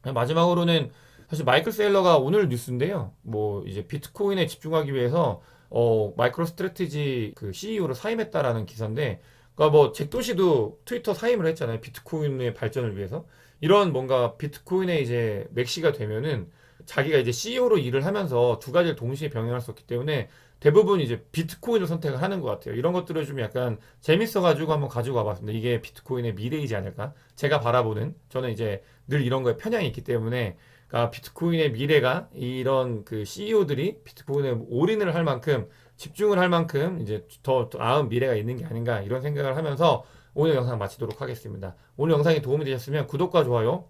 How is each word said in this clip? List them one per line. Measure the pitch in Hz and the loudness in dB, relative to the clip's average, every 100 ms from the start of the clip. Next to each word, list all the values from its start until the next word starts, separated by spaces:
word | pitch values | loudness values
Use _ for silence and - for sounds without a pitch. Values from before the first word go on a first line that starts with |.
마지막으로는 | 127 117 123 160 175 170 170 160 139 - - - - | -4 -2 0 4 4 4 4 2 0 -10 -20 -20 -10
사실 | - 123 | -4 4
마이클 | 135 165 | 4 2
세일러가 | 214 208 196 180 156 | 0 4 6 6 6
오늘 | 131 208 180 | 4 2 2
뉴스인데요. | 120 123 123 156 196 98 - | -2 -4 -4 -2 -2 -6 -12
뭐 | 113 110 107 101 92 | -8 -2 -2 -4 -6
이제 | 98 - | -10 -8
비트코인에 | 143 - - 202 196 160 | -10 -10 -4 0 2 0
집중하기 | - 156 160 143 | -2 -2 0 0
위해서, | 135 123 160 147 95 - - _ | 0 2 2 0 -2 -12 -20 _
어, | 113 120 110 104 - | 2 4 4 2 0
마이크로 | 123 123 165 | 0 0 -4
스트래티지 | - 190 170 170 147 143 127 107 - | -2 -6 -4 -6 -2 -2 -2 -4 -8
그 | 104 | -12
씨이오로 | 92 202 220 160 123 | -10 -6 -4 -2 -4
사임했다라는 | 208 226 220 165 135 113 107 | -4 -4 -2 -2 0 -2 -6
기사인데, | 110 110 117 139 92 - _ _ - | -8 -6 -4 -4 -6 -14 _ _ 2
그러니까 | 151 147 | 6 6
뭐 | 139 | 6
잭 | - 147 | 2 -4
도시도 | 240 240 185 185 139 107 - - | -4 -2 2 4 4 0 -6 -8
트위터 | 240 226 | -6 -4
사임을 | 190 233 240 160 | -2 0 0 0
했잖아요. | 160 123 113 | -2 -4 -6
비트코인의 | - - - 160 147 131 123 | -10 -20 -8 -4 -2 -2 -4
발전을 | 117 113 135 120 98 | -4 -4 -4 -4 -6
위해서. | 95 104 - _ - _ | -8 -8 -12 _ -20 _
이런 | 156 202 196 | 6 6 6
뭔가 | 131 131 131 120 - | 0 0 2 2 -2
비트코인의 | 147 - - 185 185 165 | -10 -10 -4 -2 0 0
이제 | 123 120 113 101 - | 0 0 0 -4 -6
맥시가 | 120 123 - 160 | -4 -4 0 0
되면은 | - 107 107 147 127 85 _ - _ - | 0 -4 -4 -4 -4 -6 _ -20 _ -6
자기가 | - 139 151 | -2 2 4
이제 | 120 | 2
씨이오로 | 117 214 247 247 208 | -2 -4 0 4 4
일을 | 123 131 160 | 2 0 0
하면서 | 208 180 120 123 110 | -2 0 2 2 2
두 | - | 0
가지를 | 170 170 - | 2 2 0
동시에 | 120 139 151 | -6 -6 -6
병행할 | 120 117 123 | -4 -4 -4
수 | 120 | -8
없기 | 107 - | -16 -6
때문에 | 120 143 143 104 - - _ | -4 -2 -2 -4 -14 -20 _
대부분 | 147 170 208 196 | 6 8 6 2
이제 | 127 117 - | 0 -4 -4
비트코인을 | 160 165 - 240 226 175 | -4 -4 -6 0 0 0
선택을 | 165 160 131 | -2 -4 -2
하는 | 131 190 | -2 -2
것 | 131 | -4
같아요. | 98 - 113 | -4 -4 -2
이런 | 151 | 0
것들을 | 180 175 160 147 | 0 -2 -6 -4
좀 | 135 | -6
약간 | 110 131 123 107 - _ | -4 -2 -2 -4 -10 _
재밌어가지고 | - 170 226 208 180 147 160 | 2 4 4 2 4 2 2
한번 | 151 139 | -2 -2
가지고 | 120 120 123 | -4 -2 -2
와봤습니다. | 107 104 107 113 | -2 -4 -6 -4
이게 | 120 117 | 0 -2
비트코인의 | - - - 127 120 98 | -4 -20 -8 -4 -4 -4
미래이지 | 117 156 143 104 | -4 -4 -2 -4
않을까? | 95 87 113 - _ - | -6 -8 -10 -10 _ -4
제가 | 143 147 | 0 2
바라보는, | 117 123 110 107 131 - _ | 2 2 2 -2 -4 -8 _
저는 | 131 127 | -4 -4
이제 | 107 110 98 - _ - | -2 -4 -4 -10 _ -4
늘 | 143 | -2
이런 | 123 131 | 0 0
거에 | 123 113 | 0 -2
편향이 | 220 226 156 | -2 -2 -2
있기 | - | -6
때문에, | - 120 110 123 107 85 _ _ _ | -4 -2 -2 -2 -4 -8 _ _ _
그러니까 | 117 117 | -2 -2
비트코인의 | - - - 170 165 151 | -4 -18 -4 0 2 2
미래가 | 113 139 151 123 160 - | 0 4 4 4 0 -6
이런 | 123 123 127 127 135 127 113 | -8 -6 -2 0 2 0 -4
그 | 101 110 104 | -6 -8 -8
씨이오들이 | - 208 220 165 131 175 220 | -8 0 2 2 0 -2 -6
비트코인에 | - - - 139 139 117 113 | -18 -20 -4 -2 0 -2 -2
올인을 | 120 180 220 190 165 | 0 2 2 0 0
할 | |
만큼, | 160 127 151 131 - - _ _ | 0 -2 0 -2 -2 -16 _ _
집중을 | 147 165 208 190 | -18 0 2 4
할 | 180 | 4
만큼 | 170 165 143 165 175 | 2 0 -2 -2 -4
이제 | 104 107 - - | -6 -6 -8 -10
더, | - 131 117 | 0 0 0
더 | - | -4
나은 | 113 139 127 | 0 2 2
미래가 | 117 131 110 | 0 0 0
있는 | 107 127 | -2 -6
게 | 113 | -6
아닌가, | 113 117 110 | -4 -2 -2
이런 | 98 127 | -2 -4
생각을 | 143 147 139 131 | -4 -2 -2 -2
하면서 | 160 139 170 123 - - _ | -4 2 4 2 -2 -20 _
오늘 | - 160 139 | 0 2 2
영상 | 123 117 | 0 -2
마치도록 | 101 - 113 - | -6 -6 -8 -6
하겠습니다. | 131 117 107 101 95 - _ - | -8 -10 -12 -12 -12 -14 _ -4
오늘 | 156 | 2
영상이 | 147 151 156 | 4 4 2
도움이 | 123 147 143 | 2 -2 -2
되셨으면 | 131 127 151 139 | -4 -4 -4 -4
구독과 | 139 180 175 | -2 2 2
좋아요 | 131 120 110 175 - | 4 2 2 -2 -8